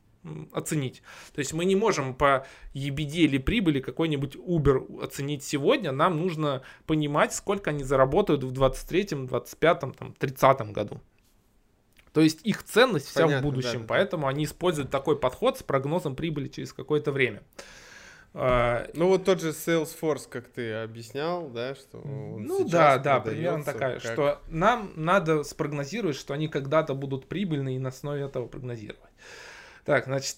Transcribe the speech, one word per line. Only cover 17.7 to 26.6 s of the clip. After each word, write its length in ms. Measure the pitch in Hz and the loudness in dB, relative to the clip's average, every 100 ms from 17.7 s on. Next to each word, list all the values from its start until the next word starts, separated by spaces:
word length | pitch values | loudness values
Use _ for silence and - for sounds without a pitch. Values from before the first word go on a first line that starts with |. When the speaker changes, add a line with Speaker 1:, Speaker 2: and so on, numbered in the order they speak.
| - - - - - - | -20 -20 -20 -20 -20 -14
Speaker 1:
А, 560 | - 127 123 120 120 - 151 | -2 2 4 4 0 -4 0
Speaker 2:
Ну 120 | 180 | 2
вот 160 | 185 | 4
тот 160 | 190 175 | 4 0
же 120 | 160 | 0
Salesforce, 760 | 143 - 165 151 - 156 147 - | -4 0 0 0 -4 -2 -2 -4
как 200 | 123 117 | -12 -10
ты 240 | - 117 | -8 -6
объяснял, 720 | 110 110 113 113 135 160 180 151 | -4 -8 -10 -10 -6 -4 -4 -6
да, 260 | 117 127 139 | -8 -8 -8
что 240 | - - | -16 -14
он 440 | 143 135 107 110 | -10 -8 -8 -10
Speaker 1:
Ну 140 | 277 392 | -4 -2
Speaker 2:
сейчас 120 | 294 | 2
Speaker 1:
да, 260 | 170 151 131 | 6 6 6
да, 220 | 143 131 | 4 2
Speaker 2:
продается 100 | 110 | 0
Speaker 1:
примерно 320 | 110 175 160 | -2 -2 -2
такая, 360 | 143 139 135 - | -4 -4 -4 -4
Speaker 2:
как 100 | 117 | -4
Speaker 1:
что 280 | 117 143 143 - | 0 0 0 -4
нам 420 | 160 202 240 196 160 | 0 2 2 -2 -6
надо 460 | 160 190 160 156 147 | 2 2 2 0 -2
спрогнозировать, 720 | - 147 147 139 220 185 131 | -6 -6 -4 -6 -4 -4 -4
что 160 | - | -6
они 160 | 143 156 | -4 -2
когда-то 440 | 151 | -4